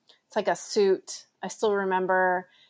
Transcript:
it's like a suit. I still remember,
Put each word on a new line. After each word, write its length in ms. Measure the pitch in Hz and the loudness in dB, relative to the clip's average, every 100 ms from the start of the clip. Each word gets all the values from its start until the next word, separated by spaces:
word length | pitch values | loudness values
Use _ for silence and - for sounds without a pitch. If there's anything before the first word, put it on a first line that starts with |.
| _ _ _ | _ _ _
it's 80 | 220 | -4
like 140 | 202 | -2
a 60 | 175 | -2
suit. 720 | - 220 196 190 - - - _ | -2 2 2 2 -2 -14 -16 _
I 40 | 190 | -10
still 260 | - 220 | -4 -2
remember, 760 | 202 190 185 185 190 185 180 180 _ | 0 0 0 2 2 2 0 -4 _